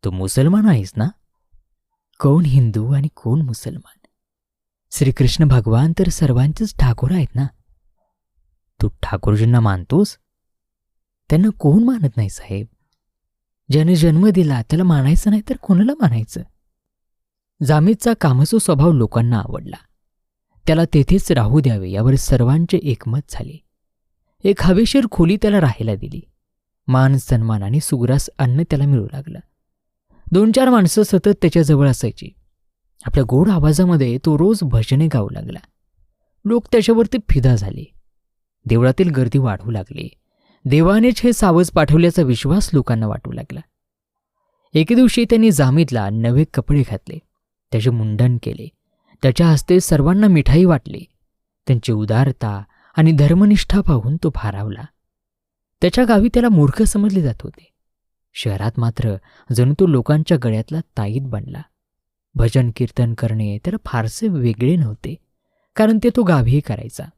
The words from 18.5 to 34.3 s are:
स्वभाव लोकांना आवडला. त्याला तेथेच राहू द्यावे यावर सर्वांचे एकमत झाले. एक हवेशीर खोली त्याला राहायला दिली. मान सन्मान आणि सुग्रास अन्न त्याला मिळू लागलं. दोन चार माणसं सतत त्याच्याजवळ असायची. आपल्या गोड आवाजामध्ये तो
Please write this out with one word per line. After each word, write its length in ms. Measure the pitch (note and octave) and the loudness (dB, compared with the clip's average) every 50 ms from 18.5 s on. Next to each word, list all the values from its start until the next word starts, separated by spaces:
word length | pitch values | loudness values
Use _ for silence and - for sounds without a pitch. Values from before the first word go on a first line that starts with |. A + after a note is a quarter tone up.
| - A3+ | 0 -2
स्वभाव 340 | - - E3+ C3+ C#3+ F3 E3 | 0 0 0 2 2 2 4
लोकांना 460 | C3+ A2+ G#2+ - A#2+ A#2 A#2+ A#2+ A2+ | 2 0 0 0 -2 0 0 0 -2
आवडला. 380 | - - - - - - - - _ _ _ _ _ _ _ _ _ _ _ _ _ _ _ _ _ | -4 -6 -10 -12 -12 -14 -18 -18 _ _ _ _ _ _ _ _ _ _ _ _ _ _ _ _ _
त्याला 180 | - D#3 D#3+ E3 D#3+ - | -2 0 0 0 2 2
तेथेच 380 | D3+ C#3 - F3+ G3 - - E3+ | 0 2 4 2 0 2 0 0
राहू 280 | C3 A2 G#2 B2 D#3 | 0 0 2 2 2
द्यावे 300 | C#3 C3 A2+ G2+ F#2+ F2+ | 2 2 -2 -2 -4 -6
यावर 240 | F#2+ G2 A2 B2+ C3 | -4 0 2 2 2
सर्वांचे 640 | C3 - - C3+ A#2 B2 A#2+ C3+ D#3+ E3+ E3+ - F3 - | 2 2 0 2 2 2 2 2 0 0 0 -2 -4 -2
एकमत 360 | D3 A#2+ - - A#2 A2+ C#3 D3 _ | -4 -6 -6 -6 -6 -6 -6 -8 _
झाले. 360 | - - - - D3+ D#3 _ _ _ _ _ _ _ _ _ _ _ _ _ _ _ _ _ | -12 -12 -12 -12 -16 -20 _ _ _ _ _ _ _ _ _ _ _ _ _ _ _ _ _
एक 180 | F#3+ G3 - - | -2 -2 2 2
हवेशीर 440 | E3+ F#3 F#3 A#3 - - C#4 B3+ A3 | 2 4 4 2 2 2 0 0 0
खोली 260 | - - E3+ E3 G3 G3+ - | 0 0 2 2 2 0 0
त्याला 180 | G#3+ G3+ G3+ | 0 2 2
राहायला 340 | E3 C3 A2+ - - A2+ G#2 | 2 0 0 -2 -4 -6 -6
दिली. 260 | G2 A2 G2+ - - - _ _ _ _ _ _ _ _ _ _ _ _ | -6 -8 -14 -14 -16 -18 _ _ _ _ _ _ _ _ _ _ _ _
मान 300 | - B2+ C3 C3 C3+ C#3 | -2 0 2 2 2 2
सन्मान 460 | C3+ - - C#3 A#2 A2 A2+ A2 G#2+ G2 | 0 -2 -2 -2 -2 0 -2 -4 -4 -4
आणि 180 | G2 A#2 D3+ | -4 -4 -4
सुग्रास 500 | - - - B2+ A#2 A#2 C3 C#3+ - - _ _ | -4 -4 -4 -4 -2 -2 -2 -2 -4 -6 _ _
अन्न 240 | C3+ B2 B2 C#3+ E3+ - | -4 -2 0 -2 -2 -2
त्याला 160 | - C#3 C#3 | -2 -2 0
मिळू 200 | C#3+ C#3 B2 G2+ G#2+ C#3 | 0 0 0 -2 -6 -10
लागलं. 260 | C#3 C#3 D#3+ - - - _ _ _ _ _ _ _ _ _ _ _ _ _ _ _ - - - | -14 -16 -14 -18 -18 -20 _ _ _ _ _ _ _ _ _ _ _ _ _ _ _ -10 -2 0
दोन 200 | F3+ G#3 A3 A3 | 2 2 2 2
चार 180 | C4 C4 C4 | 2 2 4
माणसं 320 | B3 A3+ F#3+ E3 - G#3+ G#3 | 4 4 2 2 2 0 0
सतत 260 | - - F#3 - G#3 | 2 0 0 2 0
त्याच्याजवळ 600 | G3+ - - E3+ - E3+ D#3+ C3+ D#3 C#3 C#3+ C#3 | 0 2 0 0 2 2 2 2 2 2 2 2
असायची. 400 | C3 - - A2+ - - - - _ _ _ _ _ _ _ _ _ _ _ _ _ _ - | 0 0 -4 -8 -8 -10 -20 -20 _ _ _ _ _ _ _ _ _ _ _ _ _ _ -12
आपल्या 200 | - - C#3+ C3+ A#2 | -4 -2 -2 0 2
गोड 220 | B2+ C3+ F3 G#3+ | 2 2 2 2
आवाजामध्ये 680 | G3+ E3+ C#3+ D3+ D3+ C#3+ F#3 F3+ F3 D#3 C3+ B2 A#2 C3 _ | 2 2 2 0 2 2 2 2 2 0 0 0 -4 -2 _
तो 140 | D#3+ | -2